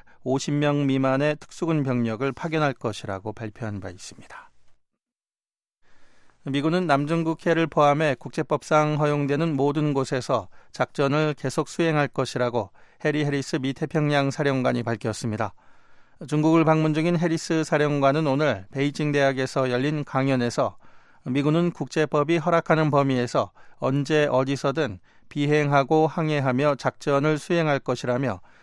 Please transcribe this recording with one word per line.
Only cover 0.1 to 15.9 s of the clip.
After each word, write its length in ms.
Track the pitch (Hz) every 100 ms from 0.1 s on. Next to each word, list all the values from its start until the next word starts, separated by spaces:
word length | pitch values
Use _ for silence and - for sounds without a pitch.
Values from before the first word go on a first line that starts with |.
| -
오십 300 | 131 131 - 147
명 320 | 147 147 143
미만의 480 | 135 135 135 147 151
특수군 440 | - - 170 156
병력을 480 | 135 123 117 110 139
파견할 420 | 131 170 156 147
것이라고 600 | - 120 107 107 95 104
발표한 460 | 101 110 - 110 101
바 100 | 92
있습니다. 640 | 90 - - - - - - - - _ _ _ _ _ _ _ _ _ _ _ - - - - _ -
미군은 420 | 135 147 175 175
남중국해를 800 | 139 143 165 160 160 170 165 160
포함해 480 | 156 147 143 156 131
국제법상 800 | - - 151 147 - 151 151 151
허용되는 580 | 147 147 143 143 165 143
모든 360 | 143 147 151
곳에서 540 | 135 131 135 - 123 92 - -
작전을 640 | - 123 - 139 147 156 147
계속 300 | 135 143 147
수행할 400 | - 165 151 139
것이라고 640 | - 131 - 123 117 101 - - -
해리 220 | 156 151 147
해리스 320 | 139 131 156
미 160 | 131
태평양 580 | 135 156 160 147 147 139
사령관이 520 | 131 143 135 127 123
밝혔습니다. 680 | 117 113 117 107 117 107 104 - - - -